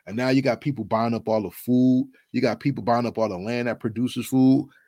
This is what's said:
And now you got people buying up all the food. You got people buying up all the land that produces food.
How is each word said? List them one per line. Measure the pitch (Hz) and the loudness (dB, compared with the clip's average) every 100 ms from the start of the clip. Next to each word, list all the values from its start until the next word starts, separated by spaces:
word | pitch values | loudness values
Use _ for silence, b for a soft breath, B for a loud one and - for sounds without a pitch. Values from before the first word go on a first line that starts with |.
| - | -12
And | 110 | -4
now | 127 | 2
you | 135 | 2
got | 131 113 | 2 -2
people | 151 135 | -4 -6
buying | 101 110 117 | -2 -2 0
up | 113 117 | -2 -2
all | 110 | -2
the | 95 | -2
food. | - - 123 127 127 131 b b | -8 0 4 4 4 0 b b
You | 123 | -2
got | 123 107 | -2 0
people | 143 113 | -4 -2
buying | 107 120 120 | 0 0 0
up | 107 | -2
all | 110 | -4
the | 90 | -4
land | 104 120 120 | -6 -4 -4
that | 110 | -4
produces | 117 110 123 127 113 | -6 -4 -4 -6 -2
food. | 131 131 135 - b | 4 4 4 0 b